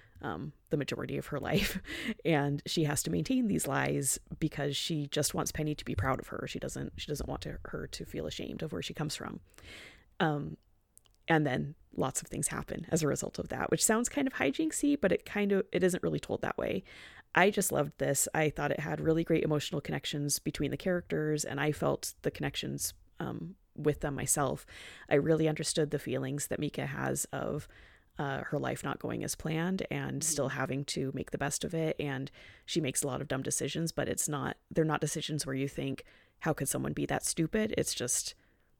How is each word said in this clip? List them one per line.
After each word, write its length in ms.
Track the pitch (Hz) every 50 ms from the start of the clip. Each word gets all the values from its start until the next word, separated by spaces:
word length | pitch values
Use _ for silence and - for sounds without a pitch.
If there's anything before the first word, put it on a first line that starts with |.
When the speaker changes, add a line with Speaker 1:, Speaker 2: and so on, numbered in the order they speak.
| - - - - -
Speaker 1:
um, 280 | 123 82 85 131 151 - _ _ -
the 60 | 160
majority 400 | 147 139 - 120 - 135 131 139
of 100 | 139 -
her 120 | - - -
<laughs> 120 | - -
life, 280 | - 208 - - - 190 - - - - - 226 220 - -
and 380 | 165 160 143 143 143 143 147 -
she 200 | - - 175 151
has 180 | 147 151 - -
to 80 | 160
maintain 360 | 170 170 151 - 262 254 247
these 200 | 202 - - -
lies 520 | 139 135 139 135 139 143 143 139 - - - - - - -
because 360 | 160 151 - - 143 143 139
she 300 | - - - 165 147 143
just 280 | 139 - 147 143 - -
wants 160 | 160 - -
Penny 240 | - - 151 151 151
to 100 | - -
be 100 | - 135
proud 240 | - - 131 135 -
of 100 | - -
her. 180 | - - -
She 120 | - - -
doesn't, 340 | - - - 135 - - -
she 100 | - -
doesn't 220 | - 147 135 - 131
want 120 | 139 -
to, 180 | - 156 147 - -
her 200 | - - - -
to 160 | - - - 160
feel 200 | - - 160 -
ashamed 380 | - - - - - - - 165
of 100 | 151 -
where 80 | -
she 140 | - - -
comes 200 | - 151 143 -
from. 260 | - - - - - - - - - - - - - - - - - - _ _ -
Um, 380 | 175 156 147 147 147 156 156 - _ _ _ _ _ _ _ - - _ _ _ _
and 180 | - 165 156 151
then 280 | 135 127 143 147 143 156 - - _ -
lots 260 | - 156 135 - -
of 60 | -
things 200 | - - 156 151 -
happen 360 | 151 - - - - - 160 -
as 120 | - 165 156
a 40 |
result 320 | 139 131 - - - - -
of 100 | - -
that, 200 | - - - -
which 120 | - - -
sounds 240 | - 220 226 240 -
kind 180 | - 285 269
of 60 | 262 -
hijinksy, 680 | - 262 285 277 - 320 311 - - - 285 285 -
but 120 | - 190
it 140 | - - -
kind 260 | - - 208 208 202
of, 120 | 202 196 - -
it 120 | - 180 180
isn't 200 | 180 180 - -
really 160 | 160 151 147
told 220 | - - 101 -
that 160 | - - -
way. 260 | - - - - 190 - - - - - - - - - _ -
I 140 | 165 180 208
just 220 | 202 208 190 -
loved 220 | - 143 143 151 -
this. 300 | - 135 143 139 - - - -
I 160 | - 156 151
thought 220 | - - 147 147
it 80 | - -
had 200 | 147 165 151 156
really 220 | 151 160 160 165 170
great 200 | - 165 - -
emotional 360 | 156 151 147 - - - 147
connections 580 | - - 151 143 - - - 147 143 143 - -
between 320 | - 151 - - 147 139
the 60 | -
characters, 680 | - - 190 180 175 175 - 165 156 156 151 151 151 -
and 140 | - 139 139
I 120 | 143 151
felt 420 | 147 - 160 143 139 - - - - _ -
the 80 | 143
connections, 600 | - - 143 143 - - - 139 139 143 - - - - - - - -
um, 360 | 156 131 113 - 165 170 196 - _ _ -
with 260 | - 151 151 143 -
them 120 | - 147 139
myself. 500 | - 131 - - 151 143 131 - - - - - - - - - - - -
I 60 | -
really 320 | 143 143 160 160 156 160
understood 420 | 156 151 - - - - 165 151 147
the 60 | 147 139
feelings 480 | - 123 120 135 135 131 139 143 -
that 120 | - - -
Mika 260 | 151 143 - 135 135
has 380 | 135 139 131 135 135 135 135 - -
of, 360 | - 135 - - - 151 - - - - - - - - _ _ _ -
uh, 220 | 147 139 135 139 135
her 140 | - - 143
life 240 | 131 123 123 - -
not 160 | 143 - -
going 240 | - 120 117 - -
as 100 | - -
planned 540 | - - 156 160 160 170 185 190 185 - -
and 320 | 143 139 139 135 131 139
Speaker 2:
Mm-hmm. 100 | - -
Speaker 1:
still 180 | - 143 127 135
having 360 | 139 131 135 139 135 139 143
to 260 | - - 156 139 131 139
make 160 | 131 - -
the 80 | - -
best 240 | 139 143 - - -
of 100 | - 170
it. 220 | 160 160 156 - -
And 300 | 147 143 135 131 135 - - - - - - - _
she 140 | - - 175
makes 200 | 156 131 127 -
a 60 | -
lot 140 | 139 127 135
of 60 | 147
dumb 140 | 151 131 131
decisions, 500 | 135 127 127 - 131 139 - 156 165 160
but 160 | - - -
it's 220 | - - - - -
not, 280 | 147 139 135 - - - _ -
they're 160 | - 170 156
not 160 | 156 147 -
decisions 440 | 156 147 - 160 - - 156 143 -
where 80 | 135 135
you 120 | 131 139
think, 360 | 139 - - 135 135 135 - - - - - - _ _ -
"How 120 | - 160 151
could 160 | - 143 -
someone 240 | - 131 131 143 -
be 140 | 151 143
that 180 | - 139 135 -
stupid?" 480 | - - - 160 160 - 214 214 - -
It's 200 | - 151 - -
just, 400 | - 120 123 - - - - - _ _ _ _ _ _ _ _ _